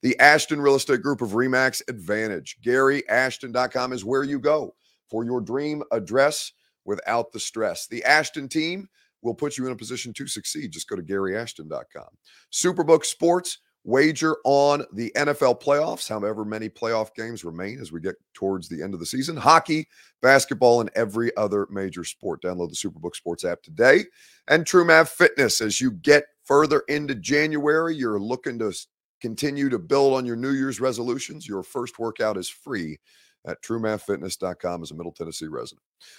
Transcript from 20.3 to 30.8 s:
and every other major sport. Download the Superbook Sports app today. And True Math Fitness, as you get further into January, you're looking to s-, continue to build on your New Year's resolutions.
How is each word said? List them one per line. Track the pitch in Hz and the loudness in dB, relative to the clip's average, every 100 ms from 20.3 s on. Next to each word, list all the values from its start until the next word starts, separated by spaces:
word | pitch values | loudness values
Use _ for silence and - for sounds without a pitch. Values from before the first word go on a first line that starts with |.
| 135 - 123 123 120 | 6 4 4 6 6
and | 110 | 2
every | - 113 104 117 - | -2 -2 0 -2 0
other | 104 101 98 | -2 0 -2
major | 101 98 87 | -6 -6 -8
sport. | 85 - 101 80 | -12 -10 -8 -6
Download | 90 90 87 | -6 -4 -6
the | - | -6
Superbook | 98 80 85 - | -8 -8 -12 -10
Sports | - 85 | -10 -6
app | 90 87 | -6 -6
today. | _ 78 120 160 214 _ - _ - | _ 4 6 6 4 _ -20 _ 0
And | 156 | 0
True | 160 180 | 4 4
Math | 170 160 160 | 8 6 6
Fitness, | - 175 - 123 - | 4 2 4 2 2
as | 110 101 | -2 0
you | 127 | -2
get | 98 107 147 147 _ | -2 4 4 4 _
further | - 143 151 147 - | 2 4 4 2 0
into | 147 147 | -4 -4
January, | 127 - 147 156 151 147 156 165 160 | -6 0 0 2 0 0 0 0 -2
you're | 123 104 | -2 -2
looking | 104 127 - 120 | -4 -6 -6 -4
to | 110 | -6
s-, | 87 - _ _ _ | -6 -16 _ _ _
continue | 120 110 147 143 139 | -10 -4 -4 -2 -2
to | 120 | -2
build | 82 135 139 | 0 4 4
on | 131 127 | 4 0
your | 117 | -4
New | 131 | -2
Year's | 139 135 | -2 -2
resolutions. | 110 | -2